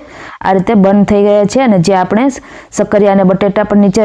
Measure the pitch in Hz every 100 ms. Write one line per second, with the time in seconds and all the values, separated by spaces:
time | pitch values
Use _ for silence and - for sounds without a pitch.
0 | - - - - - 196 180 226 190 202
1 | 196 208 208 208 202 254 262 190 165 190
2 | 185 208 277 254 - - - - 208 208
3 | 202 196 185 190 202 196 208 208 202 226